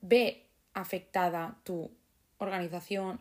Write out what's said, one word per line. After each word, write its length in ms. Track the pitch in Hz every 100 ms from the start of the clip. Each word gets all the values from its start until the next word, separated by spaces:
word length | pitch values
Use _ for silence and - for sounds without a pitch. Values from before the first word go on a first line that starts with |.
ve 480 | 185 240 233 - - _ _
afectada 840 | - 185 185 - 190 180 170 165 -
tu 280 | - 175 160 - _ _ _ -
organización 800 | 196 190 175 175 - 196 190 185